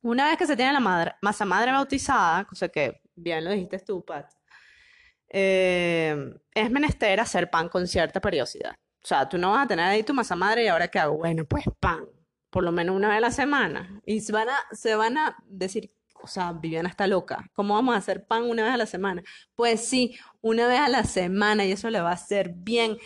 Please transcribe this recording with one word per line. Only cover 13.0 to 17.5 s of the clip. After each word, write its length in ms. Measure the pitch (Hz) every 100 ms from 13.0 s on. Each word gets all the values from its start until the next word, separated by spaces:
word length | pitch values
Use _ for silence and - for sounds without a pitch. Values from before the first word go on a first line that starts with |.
| 208
vez 100 | 214
a 20 |
la 100 | 240
semana. 720 | 233 269 285 190 143 180 202
Y 160 | - 214
se 120 | 214
van 160 | 214 226
a, 100 | 277 -
se 240 | 214 226 214
van 200 | 226 285
a 200 | 311 - -
decir, 460 | 190 185 208 - _ _ -
o 60 | -
sea, 260 | - 175
Viviana 360 | 170 165 160 175
está 180 | - 196
loca, 420 | 190 - - -